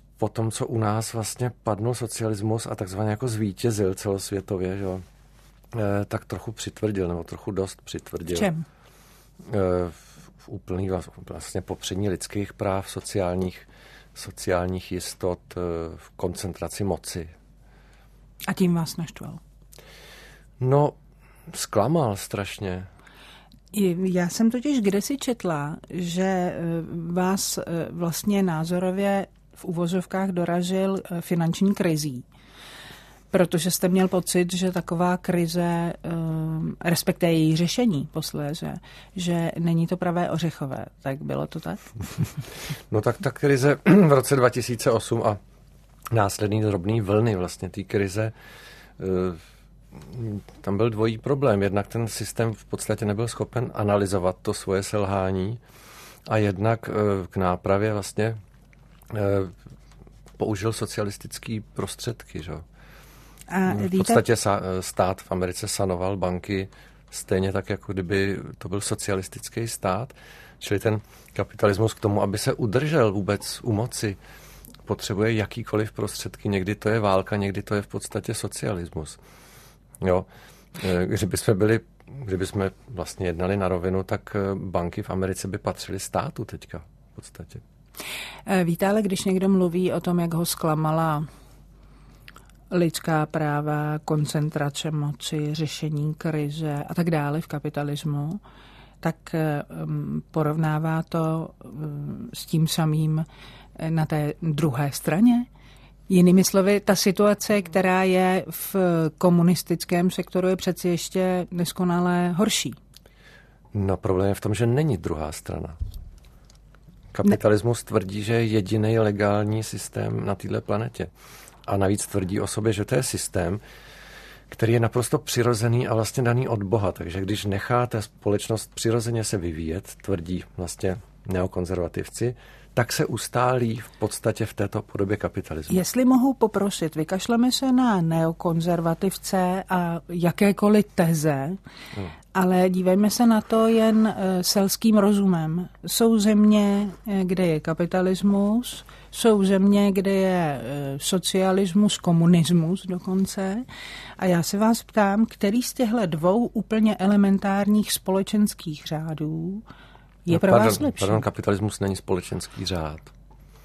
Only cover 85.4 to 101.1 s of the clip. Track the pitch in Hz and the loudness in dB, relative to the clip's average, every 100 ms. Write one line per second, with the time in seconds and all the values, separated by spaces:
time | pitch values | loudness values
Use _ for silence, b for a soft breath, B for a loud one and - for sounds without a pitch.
85.4 | 95 101 98 - - 98 - 92 147 - | -6 -6 -6 -6 -8 -8 -4 -4 -4 -6
86.4 | 110 - - 80 - - - - - - | -10 -12 -14 -14 -16 -20 -20 -20 -20 -18
87.4 | 85 - - _ - B B B B B | -16 -18 -20 _ -20 B B B B B
88.4 | - 185 170 170 196 214 202 185 196 185 | 0 2 2 2 2 2 0 0 0 2
89.4 | 196 190 180 175 180 170 180 175 170 165 | 4 4 4 2 0 0 0 0 0 0
90.4 | 170 - 165 156 156 160 160 151 156 b | -2 -2 0 2 2 2 0 0 -4 b
91.4 | b b b b b b b b b b | b b b b b b b b b b
92.4 | b - - 180 165 - - 156 151 160 | b -20 -4 0 0 0 0 0 0 -2
93.4 | 151 147 151 147 151 151 - 151 147 156 | 0 -2 -2 -2 -2 -4 -2 0 0 0
94.4 | 151 156 143 - 160 151 147 143 - 151 | -2 -2 -4 -4 -4 -2 -4 -6 -6 -4
95.4 | 151 156 151 - 151 151 151 156 165 156 | -4 -4 -4 -4 -4 -2 -4 -4 -4 -2
96.4 | 147 151 156 143 - 165 170 160 143 151 | -4 -4 -4 -4 -4 -2 0 0 0 -2
97.4 | - 147 151 147 147 143 151 143 147 208 | -4 -6 -6 -4 -4 -4 -4 -4 -4 -6
98.4 | B B B B B B 165 - - 165 | B B B B B B -6 -6 -6 -2
99.4 | 156 147 - 160 156 147 147 151 - 160 | -2 -2 -6 -8 -6 -4 -4 -6 -4 -2
100.4 | 147 160 156 151 160 160 - | 0 0 0 0 0 -2 -2